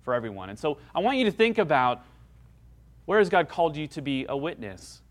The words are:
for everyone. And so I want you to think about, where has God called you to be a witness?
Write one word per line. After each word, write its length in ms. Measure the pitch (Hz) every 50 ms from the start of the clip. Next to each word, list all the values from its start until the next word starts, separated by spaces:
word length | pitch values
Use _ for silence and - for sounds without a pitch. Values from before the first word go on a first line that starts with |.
for 100 | _ 127
everyone. 380 | 123 123 113 113 101 98 92 95
And 80 | 104 -
so 200 | - 151 147 - - - -
I 40 | 165
want 200 | 185 240 277 262
you 60 | 254
to 40 | 208
think 280 | - - 220 233 220 220
about, 440 | 196 151 156 135 127 123 123 - - - - - - - - - - - - - - - - - - - - - -
where 160 | - 190 214
has 80 | 202 170
God 200 | 196 180 165 -
called 280 | - 180 170 165 147
you 100 | 151 156 147
to 140 | - 165
be 240 | 139 143 139 131 131 -
a 80 | 135
witness? 640 | 139 143 170 170 - 113 101 92 90 - - - - _ _